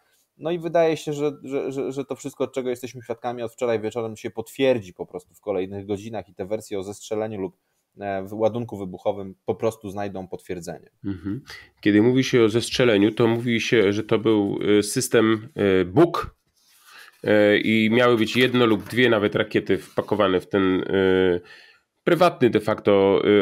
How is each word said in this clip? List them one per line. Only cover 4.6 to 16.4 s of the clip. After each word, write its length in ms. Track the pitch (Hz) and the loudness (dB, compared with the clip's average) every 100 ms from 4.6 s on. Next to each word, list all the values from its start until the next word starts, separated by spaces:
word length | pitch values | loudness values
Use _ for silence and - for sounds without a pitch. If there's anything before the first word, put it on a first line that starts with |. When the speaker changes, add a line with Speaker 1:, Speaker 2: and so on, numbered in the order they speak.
| 131 123 92 | 0 0 -4
Speaker 1:
po 120 | 87 85 | -14 -14
prostu 280 | 90 - | -14 -18
w 60 | _ | _
kolejnych 460 | 104 95 95 101 98 | -6 -4 -4 -8 -8
godzinach 420 | 101 110 110 95 | -8 -8 -12 -14
i 60 | |
te 120 | 95 95 | -14 -8
wersje 320 | 110 - 101 | -8 -8 -8
o 40 | |
zestrzeleniu 580 | 95 101 - 107 110 107 | -8 -12 -8 -6 -6 -6
lub, 160 | 95 - _ _ _ - | -10 -10 _ _ _ -14
e, 220 | 101 98 | -8 -8
w 100 | 95 | -8
ładunku 420 | 107 110 113 117 101 | -2 -2 -2 -8 -10
wybuchowym 580 | 95 90 110 101 98 92 | -12 -6 -6 -6 -10 -12
po 100 | - | -8
prostu 360 | - 113 - 101 | -4 -4 -6 -10
znajdą 380 | 98 101 95 95 | -10 -10 -10 -12
potwierdzenie. 640 | - - 90 87 78 - _ | -14 -12 -10 -10 -14 -18 _
Speaker 2:
Mhm. 360 | 101 92 92 113 - - - _ | -12 -10 -8 -10 -10 -20 -20 _
Kiedy 220 | 104 104 | 2 4
mówi 220 | 113 131 | 4 2
się 200 | 127 127 | 2 2
o 40 | 110 | 2
zestrzeleniu, 640 | 113 110 - 123 101 104 | 2 -2 0 2 4 2
to 120 | 110 117 | 2 0
mówi 340 | 117 120 117 | 0 0 -2
się, 320 | - 120 101 | 2 2 4
że 120 | 104 | 2
to 140 | 107 113 | 0 0
był, 400 | 113 107 101 - - 104 | 2 2 2 -2 2 2
y, 40 | |
system, 640 | 104 131 117 120 110 110 113 - 101 92 | 2 -2 0 2 2 0 -4 -2 2 2
y, 40 | |
Buk, 520 | 90 95 - - - - | 2 4 2 2 -8 -12